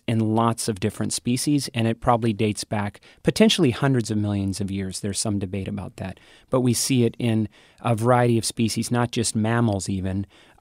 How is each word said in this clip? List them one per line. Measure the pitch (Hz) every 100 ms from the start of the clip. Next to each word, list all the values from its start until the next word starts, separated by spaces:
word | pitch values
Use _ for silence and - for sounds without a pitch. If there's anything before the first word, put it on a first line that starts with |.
| -
in | 113 110 110
lots | 117 117 -
of | 101
different | 104 - 104
species, | - - 127 - 147 -
and | 113 113
it | 113
probably | - 117 117
dates | 104 107 104
back | - 107 101 - - _
potentially | - - 220 - 147
hundreds | 113 139 127 107
of | 107
millions | 104 101 98 95
of | 98
years. | 98 95 92
There's | 104 98
some | 110 101
debate | 98 98 95
about | 101 90 -
that. | 95 - - - _
But | 131
we | 123 113
see | - 131
it | 117 -
in | 120 110 107 - - _
a | 120 113
variety | 117 123 120 117
of | -
species, | - 113 - 113
not | 120 120
just | - 110 110
mammals | 107 117 113 98 -
even. | 98 95 95 98 - - _